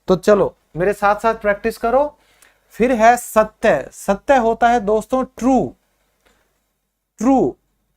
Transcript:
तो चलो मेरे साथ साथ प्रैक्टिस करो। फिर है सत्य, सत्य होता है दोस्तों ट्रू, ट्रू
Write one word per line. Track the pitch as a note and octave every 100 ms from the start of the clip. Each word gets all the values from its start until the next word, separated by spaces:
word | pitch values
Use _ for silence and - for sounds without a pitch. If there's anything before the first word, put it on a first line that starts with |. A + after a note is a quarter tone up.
| -
तो | F#3
चलो | G#3 G3+ D3 - _ D3+
मेरे | F#3
साथ | G3+ G3+ G#3
साथ | A3+ A3
प्रैक्टिस | G#3 G3+ A3+ A3
करो। | A#3 B3+ D4 - _ _ _ _ _ -
फिर | B3
है | A#3+ A3+ A#3+
सत्य, | - G#3+ G#3+ - A3 D3+ B2+
सत्य | - - G3+ - C4+
होता | A3+ A3+ A#3+
है | A#3+
दोस्तों | G3 A3 - C4 B3+ -
ट्रू, | A#3+ B3+ C#3 - _ _ _ _ _ _ _ _ _ _ _ _ _ -
ट्रू | A3+ C4 D3 - _ _ _